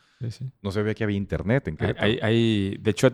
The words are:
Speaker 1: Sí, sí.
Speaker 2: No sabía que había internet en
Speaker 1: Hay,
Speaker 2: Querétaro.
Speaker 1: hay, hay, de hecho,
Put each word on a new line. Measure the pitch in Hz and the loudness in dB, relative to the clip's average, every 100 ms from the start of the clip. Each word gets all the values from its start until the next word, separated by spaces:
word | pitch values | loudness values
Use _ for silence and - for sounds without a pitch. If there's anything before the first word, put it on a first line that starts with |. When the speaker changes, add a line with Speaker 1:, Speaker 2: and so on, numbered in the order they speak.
| _ - | _ -12
Speaker 1:
Sí, | 110 | -10
sí. | - 131 - | -8 -12 -8
Speaker 2:
No | 98 | -6
sabía | 101 104 107 | -2 -2 -2
que | |
había | 107 101 | -2 -2
internet | 98 82 90 135 - | -2 -2 0 0 0
en | 80 | -2
Speaker 1:
Hay, | |
Speaker 2:
Querétaro. | 92 - 104 | -2 0 0
Speaker 1:
hay, | 113 | 2
hay, | 110 117 117 107 98 - | 2 2 4 2 0 -2
de | 107 | -2
hecho, | 101 131 | 4 2